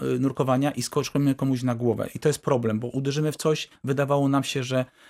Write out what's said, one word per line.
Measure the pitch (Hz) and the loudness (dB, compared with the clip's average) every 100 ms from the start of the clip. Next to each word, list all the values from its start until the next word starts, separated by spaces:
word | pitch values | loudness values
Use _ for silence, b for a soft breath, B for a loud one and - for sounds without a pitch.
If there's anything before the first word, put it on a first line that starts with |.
| 131 127 | -2 0
y, | |
nurkowania | 135 127 131 127 143 | 0 0 2 2 0
i | 123 | -2
skoczymy | - 147 131 139 139 131 | -4 -2 -2 0 2 2
komuś | 135 127 | 0 0
na | 127 117 | 0 0
głowę. | 120 110 - - | 0 0 -2 -2
I | |
to | 156 | 0
jest | 143 | 0
problem, | - 131 113 107 | 0 0 2 -2
bo | 123 | -2
uderzymy | 131 139 139 151 | -4 -2 0 -2
w | 143 | 0
coś, | 160 156 - b | 0 0 -4 b
wydawało | 131 139 135 143 139 | -4 0 2 2 4
nam | 139 | 2
się, | 127 139 | 0 -2
że, | 127 131 127 B | -2 -2 -2 B